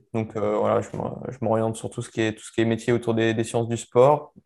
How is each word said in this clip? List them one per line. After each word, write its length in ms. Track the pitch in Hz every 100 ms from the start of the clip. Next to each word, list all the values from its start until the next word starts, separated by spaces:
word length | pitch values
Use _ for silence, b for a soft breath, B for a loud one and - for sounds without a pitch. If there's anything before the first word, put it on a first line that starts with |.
| _
Donc, 220 | 113 110 110
euh, 200 | 104 107
voilà, 240 | 107 107
je 80 | 107 98
me, 60 | 95 - -
je 60 | 123
m'oriente 340 | 107 110 110 113
sur 140 | -
tout 100 | -
ce 80 | 117
qui 140 | -
est, 100 | 110
tout 100 | 107
ce 80 | -
qui 120 | -
est 20 |
métier 300 | 113 113 120
autour 180 | 117 117
des, 220 | 113 113
des 100 | 113
sciences 240 | 113 120 117
du 80 | 117
sport. 560 | - 120 131 147 - -